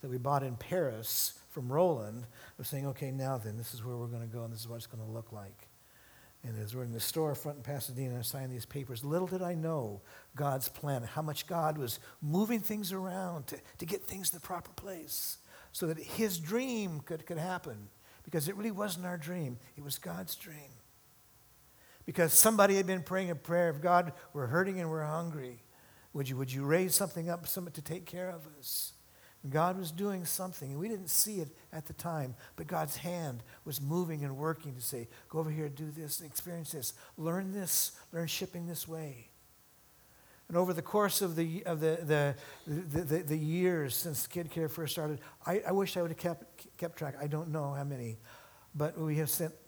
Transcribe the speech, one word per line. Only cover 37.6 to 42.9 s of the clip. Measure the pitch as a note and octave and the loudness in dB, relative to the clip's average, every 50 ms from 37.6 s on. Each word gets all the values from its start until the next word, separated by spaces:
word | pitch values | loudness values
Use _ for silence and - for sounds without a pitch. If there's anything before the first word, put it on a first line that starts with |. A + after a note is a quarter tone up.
| F#3+ E3 - - - - - - - - | 0 2 4 4 4 2 -2 -8 -16 -8
learn | - E3 E3+ | -4 -2 -2
shipping | D#3 - - G3 F3 - F3 E3+ | -2 -2 -2 -4 -4 -4 -6 -6
this | E3+ E3 D#3 - | -6 -6 -6 -6
way." | D#3+ D#3+ D#3+ D#3 D3 C3+ A#2 A2+ - - - - - - - - - - - - - - - - - - - - - - - - - | -6 -8 -8 -8 -8 -10 -12 -16 -20 -20 -20 -20 -20 -20 -20 -20 -20 -20 -20 -20 -20 -20 -20 -20 -20 -20 -20 -20 -20 -20 -20 -8 2
And | E3+ F3 | 4 6
over | F#3 F3+ F3 | 6 6 4
the | D#3+ | 0
course | D#3 - - G#3 G#3 G3 - - | 0 2 4 6 6 6 4 4
of | G3+ F3+ E3 | 2 2 2
the, | D#3+ E3+ E3 D#3+ F3+ - | 2 2 2 0 -2 0
of | F#3 E3+ D3+ | 0 0 2
the, | D#3 D#3+ D#3+ E3+ | 4 2 2 2
the, | E3+ D3 D3+ D3 C#3+ C#3+ C3+ - - - - - - | 2 4 6 6 6 4 2 0 -6 -12 -16 -12 -6
the, | - D3 D#3 F#3 D#3+ | -4 -2 -2 -2 0